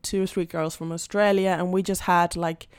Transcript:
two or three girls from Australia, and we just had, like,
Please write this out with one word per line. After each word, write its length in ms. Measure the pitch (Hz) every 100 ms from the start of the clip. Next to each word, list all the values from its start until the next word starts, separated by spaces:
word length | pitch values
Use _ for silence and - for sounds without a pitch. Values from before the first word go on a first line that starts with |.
two 180 | - 196
or 60 | 190
three 180 | 196 165
girls 300 | 165 160 -
from 160 | 165
Australia, 640 | 165 - 202 208 196 190 170
and 160 | 180
we 80 | 190
just 200 | 190 185
had, 340 | - 175 175 175
like, 320 | 165 165 -